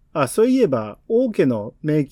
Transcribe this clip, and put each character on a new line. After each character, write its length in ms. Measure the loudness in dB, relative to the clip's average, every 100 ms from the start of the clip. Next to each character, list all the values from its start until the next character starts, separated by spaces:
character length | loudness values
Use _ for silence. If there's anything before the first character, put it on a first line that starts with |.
| _
あ、 160 | -4 -2
そ 160 | 2
う 20 | 2
い 120 | 2
え 80 | 2
ば、 300 | 0 -6 -12 -2
王 240 | 0 0
家 140 | 0 0
の 280 | 0 -6 -8
迷 260 | -2 -2 -2